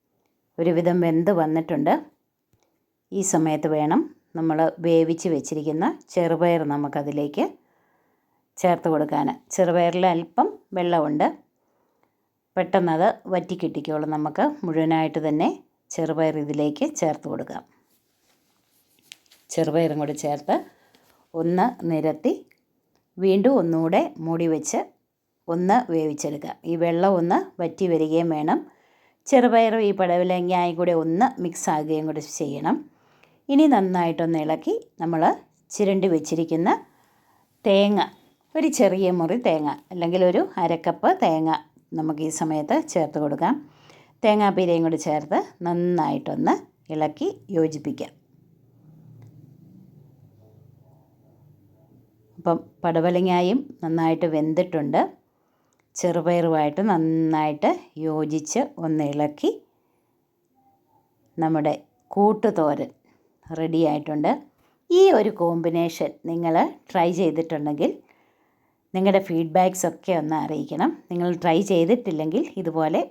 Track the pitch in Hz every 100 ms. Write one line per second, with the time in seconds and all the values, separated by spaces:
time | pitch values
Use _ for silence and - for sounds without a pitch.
0 | _ _ _ _ _ - 165 165 175 180
1 | 170 160 175 175 156 160 160 156 156 302
2 | - _ _ _ _ _ _ _ _ _
3 | - 190 180 170 160 151 156 156 151 214
4 | - - _ 170 160 156 160 - 170 165
5 | 165 165 185 151 - 156 156 156 233 339
6 | _ 180 165 160 175 170 147 143 143 147
7 | 143 147 147 170 349 - _ _ _ _
8 | _ _ _ _ _ - 180 170 170 151
9 | 151 151 147 - - - 175 170 170 180
10 | 185 170 170 - 392 - - 185 175 170
11 | 151 151 185 - _ _ _ _ _ _
12 | _ _ _ _ _ 185 180 190 175 160
13 | 208 - - 180 180 175 160 156 151 151
14 | 151 156 151 151 285 294 175 156 160 160
15 | 160 165 156 151 233 370 _ _ _ -
16 | 160 160 160 156 147 147 147 147 311 -
17 | 160 - 151 - - - - _ _ _
18 | _ _ _ _ _ _ _ _ _ _
19 | _ - _ _ - - 156 156 165 151
20 | 147 139 147 147 - 294 - _ _ _
21 | _ _ _ 165 165 185 240 - 170 156
22 | 156 156 254 392 - _ _ _ _ _
23 | _ - 190 196 233 269 170 165 165 196
24 | 330 - 160 165 165 156 156 - - _
25 | _ _ _ _ - 170 180 240 - 165
26 | 156 147 147 147 - - 165 165 170 170
27 | 196 180 170 226 - - 165 - 180 165
28 | 156 160 170 151 156 277 - _ _ _
29 | _ _ - 262 240 226 226 226 202 196
30 | 180 175 180 180 180 180 175 170 180 165
31 | 160 170 247 214 175 - - 151 151 156
32 | 156 151 147 - 143 143 156 330 - _
33 | _ _ _ _ - 277 311 220 190 180
34 | 170 165 165 165 156 160 320 453 - -
35 | 170 160 190 - - _ _ - 196 190
36 | 185 160 156 165 165 165 190 440 - _
37 | _ _ _ _ _ _ 220 196 202 202
38 | - - _ _ _ 311 302 - 196 185
39 | 180 180 165 247 220 156 147 - - 185
40 | 170 180 180 208 381 - 170 165 175 165
41 | 247 381 190 160 160 156 - _ - 160
42 | 156 151 160 - 160 156 151 294 320 180
43 | 151 151 147 143 175 294 - _ - -
44 | _ - 220 208 202 175 180 170 165 156
45 | 165 147 147 247 415 - 175 175 175 175
46 | 151 - - - 170 - - _ - 156
47 | 151 151 349 392 - 175 160 156 147 -
48 | - _ _ _ _ _ _ _ - -
49 | - - - - - - - - - -
50 | - _ - _ _ - - _ _ _
51 | _ _ _ _ _ _ _ _ _ _
52 | _ _ _ - 170 165 - - 170 165
53 | 175 180 185 180 180 254 - - 160 165
54 | 165 160 170 156 156 160 180 165 147 165
55 | 381 - _ _ _ _ _ _ _ -
56 | 180 170 160 175 165 156 147 147 214 170
57 | 160 160 160 156 156 147 240 349 - 151
58 | 160 156 151 156 - 226 277 - 165 156
59 | 147 147 147 147 370 - _ _ _ _
60 | _ _ _ _ _ _ _ _ _ _
61 | _ _ _ - 160 160 151 147 - _
62 | - 196 208 214 214 202 151 147 123 -
63 | _ _ _ _ - 160 160 160 156 151
64 | 151 151 160 285 - _ _ _ - 349
65 | 392 262 208 208 170 165 165 165 170 -
66 | 147 - 165 170 170 165 269 - _ 185
67 | 170 170 170 151 165 156 147 147 254 -
68 | _ _ _ _ _ _ _ _ _ 185
69 | 196 190 190 165 165 180 185 185 170 -
70 | - 170 151 156 151 151 143 156 269 311
71 | - 175 175 170 170 165 196 175 170 240
72 | 196 156 156 202 - 190 165 160 156 160
73 | -